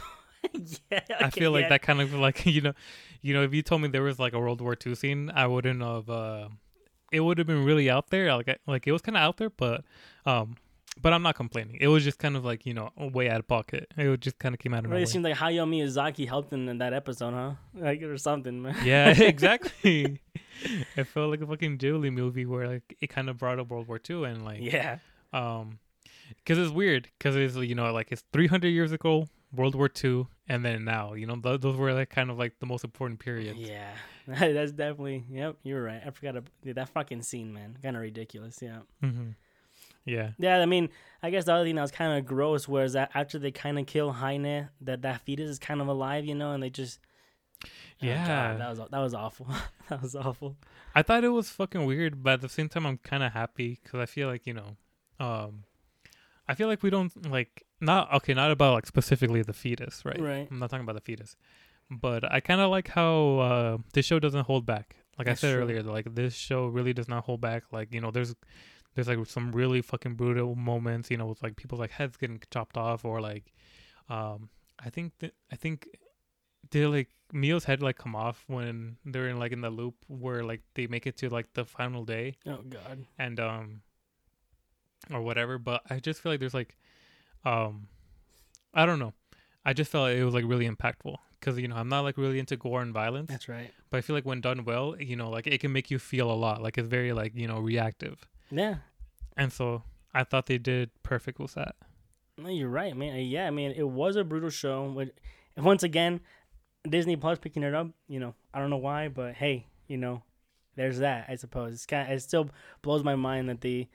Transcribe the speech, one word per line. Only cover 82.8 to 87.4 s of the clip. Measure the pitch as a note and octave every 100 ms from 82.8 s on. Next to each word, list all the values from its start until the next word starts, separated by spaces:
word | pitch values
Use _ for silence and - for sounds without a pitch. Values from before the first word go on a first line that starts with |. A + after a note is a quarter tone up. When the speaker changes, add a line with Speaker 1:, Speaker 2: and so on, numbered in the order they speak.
| - C3 B2+ -
Speaker 2:
And, | B2+ A#2
um, | A2+ A2 G#2+ G#2+ - _ _ _ _ _ _ _ _ _ _ _ -
or | C3+
whatever, | A#2 A#2 A#2 B2+
but | A#2+ A#2+ -
I | C3
just | C#3 D#3
feel | E3
like | D3
there's, | C3
like, | C3 A#2+ _ _ _ _ _ _ -